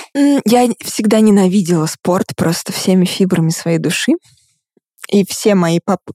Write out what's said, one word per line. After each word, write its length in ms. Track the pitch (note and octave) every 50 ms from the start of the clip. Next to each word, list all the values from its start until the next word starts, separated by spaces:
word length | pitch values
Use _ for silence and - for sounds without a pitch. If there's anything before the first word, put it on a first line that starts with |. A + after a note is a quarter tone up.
| - - -
М, 260 | C#4 C#4+ C#4+ C#4+ C#4 -
я 240 | G#3+ A#3+ A#3+ B3 A#3+ A#3 - -
всегда 360 | - - - G#3+ G#3+ A3+ A3
ненавидела 680 | A3 G#3+ G3+ G3+ F#3+ F#3 F3+ G#3 F3+ D#3+ F3+ D#3+ D#3 D#3
спорт 400 | - - - - F3 F#3+ - - - -
просто 340 | F3+ D#3+ E3+ - - -
всеми 340 | F#3+ - - - F#3 F#3 F3+
фибрами 440 | F#3 - - G3 F#3 F#3 E3+ E3 D#3+
своей 300 | E3 - - E3+ E3 D#3+
души. 340 | D#3+ D3 F#3+ - - - D#4 F4 _ _ _ _ _ _ _ _ _ _ _ _ _ _ _ _ - -
И 160 | - G3+ F#3+
все 300 | - - - - A3 G3+
мои 240 | F#3+ F3 E3 E3 E3+ -
поп-, 160 | - G3 - _ -